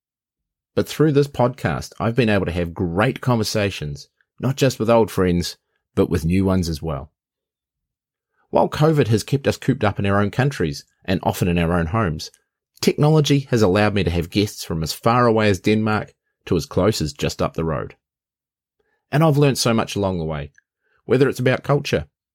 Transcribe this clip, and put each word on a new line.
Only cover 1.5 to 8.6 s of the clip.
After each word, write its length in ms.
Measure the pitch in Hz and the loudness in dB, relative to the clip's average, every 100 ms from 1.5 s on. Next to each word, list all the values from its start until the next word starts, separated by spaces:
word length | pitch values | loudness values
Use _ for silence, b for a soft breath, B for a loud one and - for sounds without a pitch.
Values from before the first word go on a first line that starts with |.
| 131 98 67 - - | 0 -4 -4 -8 -4
I've 160 | 104 120 | -2 0
been 120 | 113 | 2
able 160 | 101 85 | 2 0
to 40 | |
have 240 | 87 85 | -2 -4
great 460 | 85 90 85 120 - | -4 -4 0 0 0
conversations, 880 | - 120 107 110 101 - 73 71 - _ _ _ | -2 0 0 -2 -2 -4 -10 -12 -16 _ _ _
not 160 | 127 139 | -6 0
just 240 | 135 - | 0 0
with 100 | 110 | 2
old 220 | 117 104 | 4 2
friends, 460 | - 92 87 85 - _ _ _ | 2 2 2 -2 -8 _ _ _
but 160 | - - | -2 0
with 140 | 85 | 0
new 200 | 80 95 | 0 2
ones 240 | 95 92 85 | 2 0 -2
as 140 | 76 | -6
well. 300 | 80 69 76 _ _ _ _ _ _ _ _ _ _ _ _ _ _ | -6 -8 -10 _ _ _ _ _ _ _ _ _ _ _ _ _ _
While 180 | 139 | 0